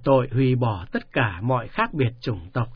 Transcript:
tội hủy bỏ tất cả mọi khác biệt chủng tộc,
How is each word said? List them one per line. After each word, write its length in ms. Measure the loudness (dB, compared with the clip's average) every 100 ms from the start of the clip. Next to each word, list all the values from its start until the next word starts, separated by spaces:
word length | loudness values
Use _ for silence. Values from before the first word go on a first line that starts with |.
tội 240 | 4 4 4
hủy 220 | 2 2 4
bỏ 300 | 2 -2 -6
tất 220 | -8 -4
cả 260 | 0 0 0
mọi 260 | -2 -2 -2
khác 260 | -2 -2
biệt 180 | 0 -2 -2
chủng 280 | -6 -6 -6
tộc, 140 | -4 -4